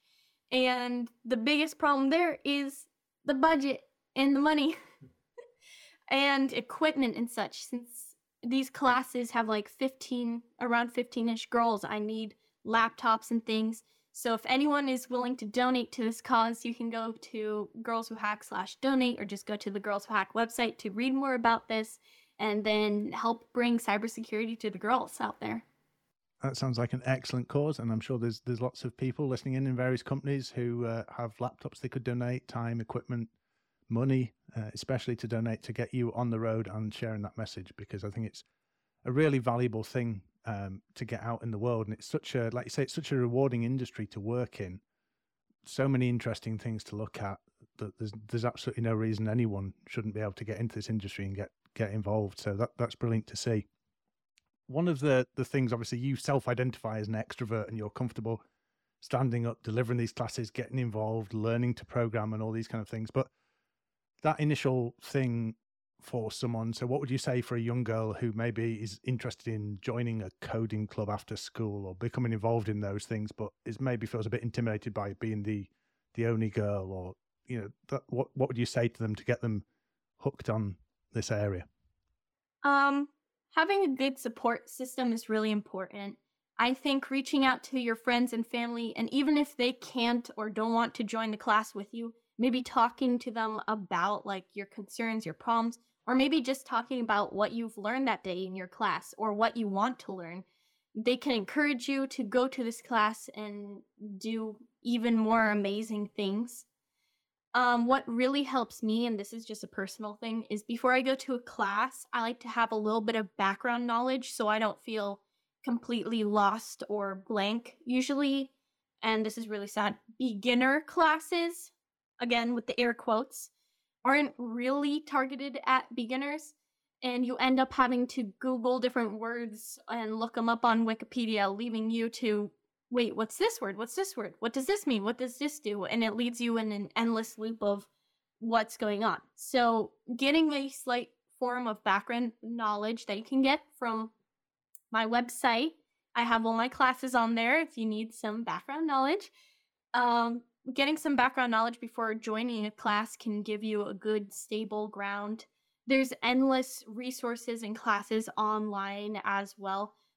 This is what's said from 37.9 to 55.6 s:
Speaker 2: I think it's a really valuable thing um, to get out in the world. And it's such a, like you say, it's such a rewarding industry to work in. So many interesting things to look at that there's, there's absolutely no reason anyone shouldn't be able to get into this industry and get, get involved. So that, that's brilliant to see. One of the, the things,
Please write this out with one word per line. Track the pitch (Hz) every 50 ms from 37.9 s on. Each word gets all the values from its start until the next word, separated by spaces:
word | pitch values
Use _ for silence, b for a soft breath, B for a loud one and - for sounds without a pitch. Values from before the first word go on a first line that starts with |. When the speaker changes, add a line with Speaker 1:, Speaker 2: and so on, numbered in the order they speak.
| - 95 101
Speaker 2:
I | 104
think | 101 113 113
it's | 107 - - - _ _ _ _ _ _ _ _ _ _ _ -
a | 131
really | 127 147 156 151 139 131
valuable | 110 127 120 120 123 120 107 110 107
thing | - - 127 120 117 107 95 - _ _ _ _
um, | 113 107 101 101 95 95 104 - _ _
to | - 123
get | 107 117 107 -
out | 117 117 - -
in | 117
the | 107
world. | 101 117 123 117 110 110
And | 104 110
it's | - -
such | - - 151 - - -
a, | 127 117 113
like | 117 123 -
you | -
say, | - 147 135
it's | - -
such | 170 143 -
a | 143
rewarding | 131 123 120 120 131 139 135 123 117 117
industry | 120 131 131 123 - - - 107
to | - - 107
work | 98 110 120 123 120 - - -
in. | 101 90 92 101 - _ _ _ _ _ _ _ _ _ _ _ _ _ _ _ _
So | - - - 131
many | 139 135 123 127 123
interesting | 120 113 - 117 107 - - 113 110
things | 104 - 120 110 104 -
to | - 104
look | 104 110 - - -
at | 104 98 98 - _ _ _ _ 110 _ _
that | - 113 101 -
there's, | _ 113 104 101 110 107 -
there's | - 117 113
absolutely | 123 - - - 131 - 120 117
no | 113 113
reason | 107 110 113 107 104 110
anyone | 107 110 123 120 107 98 98 98 95 - - _
shouldn't | - - 120 107 110 101
be | 107
able | 107 101 98
to | - 107
get | 107 104 92
into | 120 107 -
this | 107 101 -
industry | 110 107 98 98 - - 98
and | 98 98
get, | 101 98 - - _ _ _ _
get | - 113 98
involved. | 104 110 95 101 107 110 104 95 - -
So | - 107 98
that, | 101 120 - -
that's | - 120 110 -
brilliant | - - 117 113 110 -
to | - -
see. | - - 123 113 104 - - _ _ _ _ _ _ _ _ _ _ _ _ _ _ _ _ _ _ _
One | - 127 156 175
of | 175 160 127
the, | 147 147 131 127 127 - _
the | 139 127
things, | - - 139